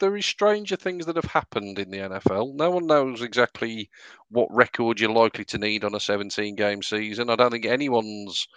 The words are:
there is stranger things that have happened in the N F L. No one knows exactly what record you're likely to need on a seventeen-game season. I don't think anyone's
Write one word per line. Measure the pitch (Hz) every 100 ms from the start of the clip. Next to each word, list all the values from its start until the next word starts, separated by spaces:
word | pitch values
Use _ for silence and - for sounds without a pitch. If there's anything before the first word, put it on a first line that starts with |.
there | 196 202
is |
stranger | 196 - 208 208 202 185
things | 190 180
that | 165 165
have | -
happened | 156 - 113 101 98
in | 95
the | 95
N | 98
F | 95 -
L. | 98 131
No | 139 165
one | 180 165
knows | 151 131 117
exactly | 120 117 120 - 117 110 101 - - - _
what | 113 -
record | 110 123 - 117 107
you're | 110
likely | 113 113 -
to | 101 107
need | 104 107
on | 104
a | 104
seventeen-game | - 101 101 - 104 104 104 101
season. | - 107 107 104 120
I | 117
don't | 123
think | 117 110
anyone's | 131 143 120 107 107 101 - -